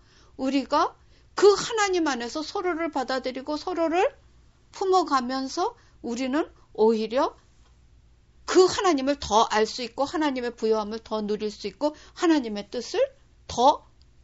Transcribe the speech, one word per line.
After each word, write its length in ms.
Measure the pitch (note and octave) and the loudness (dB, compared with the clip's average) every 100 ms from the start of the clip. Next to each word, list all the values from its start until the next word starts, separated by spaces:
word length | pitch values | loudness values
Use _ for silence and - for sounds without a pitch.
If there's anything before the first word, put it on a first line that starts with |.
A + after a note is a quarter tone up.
| _ _ - - | _ _ -20 -6
우리가 580 | C4 C4+ B3 D4 F4+ - _ - _ | -2 -2 0 0 0 -4 _ -20 _
그 180 | - G4+ | 4 6
하나님 560 | G4 - A4+ G4+ F4+ D#4 | 6 2 0 0 0 0
안에서 340 | B3+ A#3+ D#4 | -2 -4 -8
서로를 480 | D4+ G4+ F4+ D#4+ E4 | -8 -4 -4 -2 -4
받아들이고 680 | D4+ B3+ C4 C4 B3+ C4+ D4+ | -4 -4 -4 -4 -8 -8 -8
서로를 580 | - E4+ E4 E4+ B4 - _ _ _ _ _ | -4 -2 0 2 0 -2 _ _ _ _ _
품어가면서 1040 | - G4 F#4 D#4 C#4 B3 C4 C4+ E4+ G#4 - _ - | -4 2 2 4 0 0 -4 -4 -4 -4 -6 _ -14
우리는 500 | A#3 A#3 C4 C#4+ A#4+ - - | -8 -4 -2 -2 -4 -8 -10
오히려 640 | - A3 A3 A3 A#3+ D#4+ - _ _ - _ _ _ _ _ _ _ - | 0 2 2 0 0 -2 -4 _ _ -20 _ _ _ _ _ _ _ 0
그 180 | E4+ | 4
하나님을 520 | F#4 - G4 C#4+ C4 C#4+ | 4 4 0 2 0 -2
더 240 | - G#3+ | 2 2
알 220 | A3 G#3+ A3 | 4 2 0
수 160 | - | -2
있고 220 | A#3 - | -8 -4
하나님의 520 | C#4 E4+ D4+ B3+ A#3+ A#3+ | -4 -2 -2 -2 -6 -2
부요함을 440 | A3 A3 G#3 A3 | 0 0 -2 -8
더 200 | - G#3+ | -6 -6
누릴 300 | G#3 G#3 G#3+ | -4 -4 -6
수 160 | G#3 G#3 | -8 -12
있고 280 | - D4 D#4 - | -4 -4 -4 -16
하나님의 560 | - F4 D#4 A#3 G3+ G3+ | -2 2 2 0 -8 -8
뜻을 300 | B3 - F#4 C#5 - _ _ - | -10 -4 -2 -2 -4 _ _ -8
더 380 | - B3+ - - - - _ | 2 4 4 -2 -20 -20 _